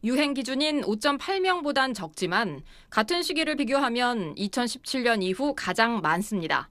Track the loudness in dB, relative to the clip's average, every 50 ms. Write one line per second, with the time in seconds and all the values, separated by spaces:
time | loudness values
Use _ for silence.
0 | 0 2 2 2 2 2 0 -2 -4 -4 -2 0 0 2 0 0 0 0 -2 0
1 | 2 0 0 0 -2 -2 0 0 2 2 0 0 0 0 2 2 2 2 0 -6
2 | -8 -10 -6 -4 -4 0 0 0 0 0 -4 -8 -12 -18 -20 -20 -20 _ 0 0
3 | 2 2 2 -2 0 0 0 0 0 0 0 -2 0 2 2 2 2 2 2 2
4 | 0 2 0 0 -2 -4 -4 -4 -6 -4 -2 -2 -2 -2 -4 -8 _ -4 -4 0
5 | 2 2 2 2 2 0 0 0 0 -2 -2 -2 -2 -4 2 2 4 2 2 0
6 | 2 2 0 0 0 -2 -2 -4 -2 0 -2 -2 -2 -4